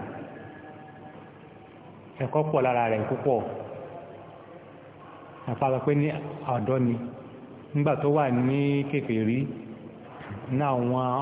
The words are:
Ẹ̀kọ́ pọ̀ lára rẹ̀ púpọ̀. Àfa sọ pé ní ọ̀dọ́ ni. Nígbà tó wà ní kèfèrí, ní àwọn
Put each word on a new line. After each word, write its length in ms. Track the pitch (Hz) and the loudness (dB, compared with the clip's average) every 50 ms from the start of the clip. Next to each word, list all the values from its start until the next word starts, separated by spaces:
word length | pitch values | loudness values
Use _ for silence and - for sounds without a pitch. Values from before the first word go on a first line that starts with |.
| 85 - - - - - - - - - - - - - - - - - - - - - - - - - - - - - - - - - - - - - - - - - - | -6 -8 -10 -10 -12 -12 -12 -14 -14 -14 -14 -16 -16 -16 -16 -16 -16 -16 -16 -16 -16 -16 -16 -16 -18 -18 -18 -20 -20 -20 -20 -20 -20 -20 -20 -20 -20 -18 -18 -18 -18 -18 -6
Ẹ̀kọ́ 280 | - 135 131 - 151 156 | -4 -4 0 2 2 2
pọ̀ 180 | 156 151 143 | 4 4 4
lára 280 | 127 127 123 120 117 113 | 4 6 4 4 4 4
rẹ̀ 140 | 110 107 110 | 4 2 2
púpọ̀. 360 | - 131 123 - 147 127 110 98 - - - - - - - - - - - - - - - - - - - - - - - - - - - - - - - - - - - - - - - - | 0 0 0 2 4 4 4 2 -2 -6 -6 -8 -8 -10 -10 -10 -12 -12 -14 -14 -14 -16 -16 -16 -16 -16 -18 -18 -18 -18 -18 -18 -18 -18 -18 -18 -18 -20 -18 -18 -18 -18 -18 -18 -18 -16 -10 -6
Àfa 220 | - 123 - 143 131 | -6 -2 2 2 2
sọ 120 | 131 131 | 2 4
pé 140 | - 151 147 | 4 4 4
ní 140 | 143 143 151 147 156 - - - - - | 6 4 2 0 -2 -6 -8 -10 -8 -2
ọ̀dọ́ 360 | - 127 117 104 113 131 131 | -2 0 0 2 2 4 4
ni. 160 | 127 117 117 113 - - - - - - - - - - - - - - | 4 4 4 2 -2 -8 -10 -12 -14 -14 -16 -16 -16 -16 -16 -18 -16 -2
Nígbà 240 | - 147 147 156 143 | 0 2 4 4 2
tó 120 | 147 143 143 | 4 4 4
wà 200 | 147 156 147 131 123 | 6 6 6 4 4
ní 480 | 123 123 127 135 143 143 143 143 143 139 | 4 4 4 4 4 4 4 4 4 2
kèfèrí, 560 | 139 143 143 - - 117 110 110 110 117 131 143 143 - - - - - - - - - - - - - - - - 104 104 - - | 2 0 0 0 2 2 2 4 4 2 2 0 -2 -4 -8 -10 -12 -14 -14 -14 -16 -16 -16 -16 -16 -14 -14 -12 -10 -10 -10 -6 -2
ní 140 | 131 131 | 0 2
àwọn 440 | 147 143 135 123 120 120 123 127 131 127 123 135 | 2 4 4 4 4 4 4 4 2 2 2 2